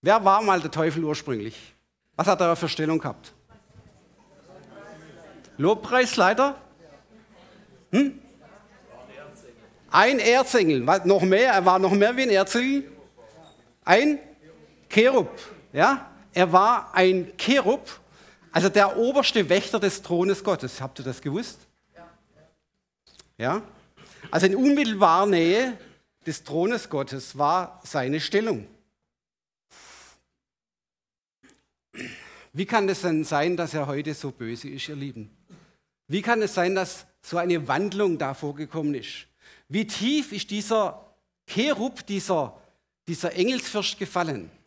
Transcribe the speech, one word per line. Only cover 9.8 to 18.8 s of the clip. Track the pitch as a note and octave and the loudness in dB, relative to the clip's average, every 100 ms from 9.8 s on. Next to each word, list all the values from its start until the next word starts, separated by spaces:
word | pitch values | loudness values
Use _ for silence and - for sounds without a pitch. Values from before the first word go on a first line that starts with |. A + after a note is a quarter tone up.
| _ | _
Ein | D#3 A3 C4+ | 4 4 4
Erzengel. | G#3+ B3 B3+ B3 E3+ C#3 B2+ | 4 4 4 2 4 2 2
Was, | F#3+ | 2
noch | F3 G3 | 4 2
mehr? | F#3 F#3+ B3+ | 4 4 4
Er | G3+ | 4
war | F3+ F#3 | 4 4
noch | F#3+ | 4
mehr | G3 G#3 B3 | 4 2 2
wie | |
ein | C4 | 2
Erzengel? | G3 G3 A#3+ B3+ C#4 C4+ - - _ - - - _ _ _ | 2 2 0 0 -2 -4 -18 -20 _ -20 -20 -20 _ _ _
Ein | - F#3+ D4 D4 - - - - - _ _ | 4 4 4 0 -6 -20 -20 -20 -20 _ _
Cherub. | - A#3+ C4 E3 - - - _ | 4 4 4 -2 -8 -20 -20 _
Ja? | C3+ G3 C4+ - - - | 2 2 2 -6 -20 -8
Er | - F3+ | 0 4
war | F3+ G#3 A#3 - | 6 6 2 0
ein | - F#3 F#3 E3+ - | 2 2 2 -4 -8
Cherub, | - C4+ G#3 C#4 - - _ _ - _ _ | 0 2 2 -2 -6 -20 _ _ -20 _ _
also | E3 F#3 | 0 2
der | G#3 | 4